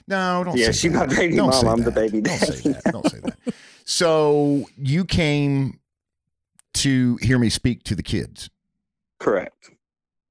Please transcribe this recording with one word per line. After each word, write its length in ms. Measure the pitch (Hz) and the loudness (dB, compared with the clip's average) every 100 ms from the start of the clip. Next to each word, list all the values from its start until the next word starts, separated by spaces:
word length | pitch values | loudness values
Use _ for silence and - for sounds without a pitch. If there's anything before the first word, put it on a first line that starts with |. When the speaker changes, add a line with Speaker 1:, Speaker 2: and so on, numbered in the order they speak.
| - | -6
Speaker 1:
No, 360 | 190 185 180 | -4 -2 -2
don't 100 | 180 127 | -2 0
Speaker 2:
Yeah, 80 | 113 | 0
Speaker 1:
say 60 | |
Speaker 2:
she's 200 | - 170 | 2 0
Speaker 1:
that. 160 | - 135 | 0 0
Speaker 2:
my 60 | - | 0
baby 180 | 175 - | 0 2
Speaker 1:
Don't 100 | 127 | 2
Speaker 2:
mama. 120 | 131 | 4
Speaker 1:
say 40 | 117 | 4
Speaker 2:
I'm 100 | 113 | 2
the 60 | |
Speaker 1:
that. 100 | 117 | 0
Speaker 2:
baby 260 | 110 110 107 | 0 0 0
Speaker 1:
Don't 160 | 107 151 | -2 -2
say 80 | 185 - | -2 -2
Speaker 2:
daddy. 160 | 147 | -2
Speaker 1:
that. 100 | 135 - | -2 -4
Don't 180 | - - | -2 -4
say 80 | - | -4
that. 180 | - - 247 - - - - | -12 -8 -10 -12 -16 -20 -8
So 800 | - 170 156 151 147 143 143 - - | -2 2 2 4 2 2 0 -4 -6
you 300 | 139 156 185 | -2 0 0
came 720 | - 151 147 143 139 135 - _ _ _ _ _ _ _ _ _ | 0 2 2 0 0 -2 -6 _ _ _ _ _ _ _ _ _
to 420 | - 143 131 123 120 | -2 2 4 2 2
hear 160 | 113 127 | 2 2
me 100 | 113 | 2
speak 360 | - 127 - | -2 -6 -10
to 100 | - | -6
the 80 | 95 | -6
kids. 480 | - 98 57 - - _ _ _ _ _ _ _ | -4 -6 -6 -14 -20 _ _ _ _ _ _ _
Speaker 2:
Correct. 520 | 131 98 - _ - _ _ _ _ _ _ | 0 0 -4 _ -20 _ _ _ _ _ _